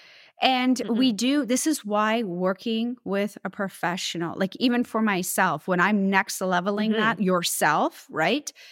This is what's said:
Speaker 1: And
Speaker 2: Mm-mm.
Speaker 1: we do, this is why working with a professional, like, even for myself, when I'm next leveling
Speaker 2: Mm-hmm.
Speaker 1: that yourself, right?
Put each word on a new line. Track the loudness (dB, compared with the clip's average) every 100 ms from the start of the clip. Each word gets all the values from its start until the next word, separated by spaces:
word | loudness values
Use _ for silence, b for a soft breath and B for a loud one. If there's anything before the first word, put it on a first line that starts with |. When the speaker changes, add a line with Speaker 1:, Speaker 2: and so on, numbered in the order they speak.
| B B B B
Speaker 1:
And | 2 2 2 0
Speaker 2:
Mm-mm. | 0 2
Speaker 1:
we | 2
do, | 2 0 0 0
this | 0 0
is | -2 0
why | 0 2 0
working | -2 -2 -2 -2 -2 -2 -2 -6 -4
with | -2 -2 -6 -12
a |
professional, | -6 -8 -4 -4 -4 -6 -4 -6 -2
like, | -4 0
even | 0 0
for | 0 0
myself, | 0 0 -2 0 0 0 -2
when | 2
I'm | 2 2 2
next | 2 0 -4
leveling | -2 0 0 -2 0
Speaker 2:
Mm-hmm. | 0
Speaker 1:
that | 0 0
yourself, | 0 0 0 0 2 2 0 -4 -10
right? | -2 0 0 -4 -18 B